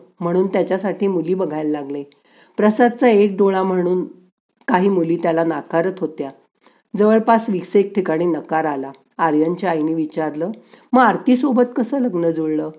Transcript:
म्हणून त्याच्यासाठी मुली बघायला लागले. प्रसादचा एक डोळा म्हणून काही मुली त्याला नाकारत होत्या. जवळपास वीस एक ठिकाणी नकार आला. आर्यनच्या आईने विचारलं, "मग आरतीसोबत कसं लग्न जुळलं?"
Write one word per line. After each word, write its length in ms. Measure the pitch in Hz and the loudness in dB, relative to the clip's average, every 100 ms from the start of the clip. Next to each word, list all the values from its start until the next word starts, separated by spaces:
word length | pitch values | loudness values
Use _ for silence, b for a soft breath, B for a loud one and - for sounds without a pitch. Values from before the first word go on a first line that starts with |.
| - _ | -18 _
म्हणून 260 | 170 175 190 | -2 0 0
त्याच्यासाठी 600 | 196 180 185 196 - 196 | -2 -2 -2 -4 -2 -2
मुली 280 | 180 160 | -2 -2
बघायला 360 | 185 170 151 151 | -2 -2 -4 -4
लागले. 320 | 151 139 143 139 b b b b - | -4 -6 -10 -12 b b b b 0
प्रसादचा 520 | 208 214 240 233 254 | 0 4 2 4 4
एक 260 | 208 208 196 | 4 2 2
डोळा 240 | 196 190 | 2 2
म्हणून 420 | 185 185 175 185 170 - _ _ _ _ - | 0 0 0 -2 -4 -12 _ _ _ _ -2
काही 200 | 185 202 | 0 2
मुली 280 | 185 160 170 | 0 0 0
त्याला 280 | 175 160 | 0 0
नाकारत 480 | 165 151 - 165 180 185 | 0 -2 -2 -2 -2 -4
होत्या. 320 | 185 - 135 - _ _ b b b 190 | -8 -8 -12 -12 _ _ b b b 0
जवळपास 540 | 208 220 226 226 226 | 4 4 4 2 2
वीस 260 | 185 - 208 | -4 0 2
एक 180 | 196 | 2
ठिकाणी 320 | - 180 160 175 | 0 -2 0 0
नकार 380 | 156 - 160 | -2 -2 -2
आला. 280 | 156 143 135 135 _ - | -2 -4 -8 -14 _ -2
आर्यनच्या 520 | 165 151 160 175 185 | 0 2 2 0 -2
आईने 240 | 165 156 | -2 -2
विचारलं, 560 | 165 156 - 156 147 175 220 B B B | -2 -4 -4 -6 -4 -8 -8 B B B
"मग 100 | 247 | 4
आरतीसोबत 600 | 240 - - 247 285 240 247 262 | 4 2 2 2 2 2 0 0
कसं 220 | 233 277 | -4 -2
लग्न 320 | 247 175 170 | -2 -2 -2
जुळलं?" 400 | 160 156 156 156 | -2 -2 -4 -4